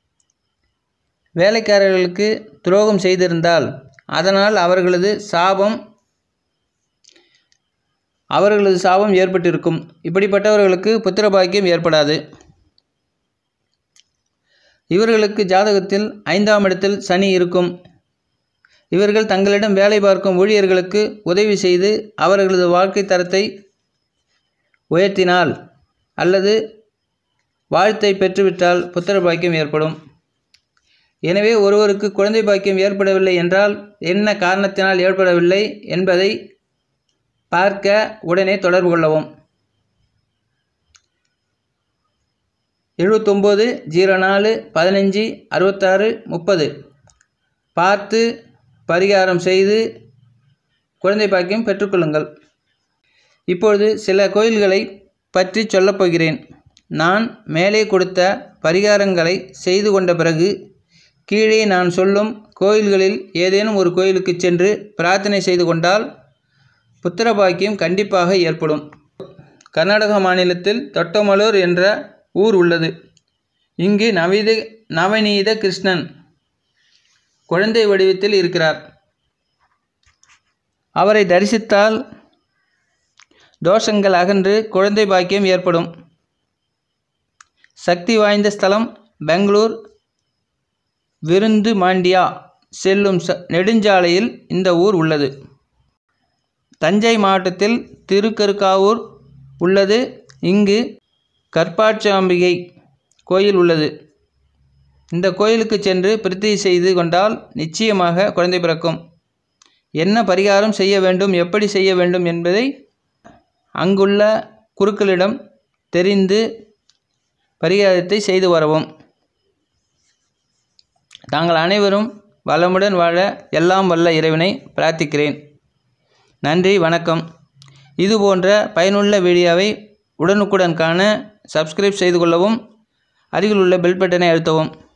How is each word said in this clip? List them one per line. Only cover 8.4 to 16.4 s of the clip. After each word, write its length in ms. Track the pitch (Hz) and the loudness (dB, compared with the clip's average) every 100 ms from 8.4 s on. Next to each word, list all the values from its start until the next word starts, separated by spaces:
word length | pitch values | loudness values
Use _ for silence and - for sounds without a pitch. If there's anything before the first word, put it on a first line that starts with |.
| 202 208 196 180 | 2 2 2 2
சாபம் 360 | 185 185 208 | 2 2 2
ஏற்பட்டிருக்கும். 680 | 185 185 185 175 160 175 160 - _ | 2 2 0 -2 -2 -4 -6 -8 _
இப்படிப்பட்டவர்களுக்கு 880 | 170 180 202 196 208 208 196 180 208 226 | -6 -2 0 0 2 2 2 2 0 -2
புத்திர 260 | 196 196 208 | -2 0 2
பாக்கியம் 400 | 196 180 202 185 | 2 2 0 0
ஏற்படாது. 440 | 170 170 156 147 151 - - _ _ _ _ _ _ _ _ _ _ _ _ _ _ _ _ _ _ _ _ _ _ _ _ - | 0 2 2 2 -2 -6 -20 _ _ _ _ _ _ _ _ _ _ _ _ _ _ _ _ _ _ _ _ _ _ _ _ -4
இவர்களுக்கு 520 | 175 226 220 208 214 | 0 2 2 0 -2
ஜாதகத்தில் 600 | 190 185 214 196 196 202 214 - - | 0 2 2 0 0 -4 -4 -8 -4
ஐந்தாம் 360 | 185 | 0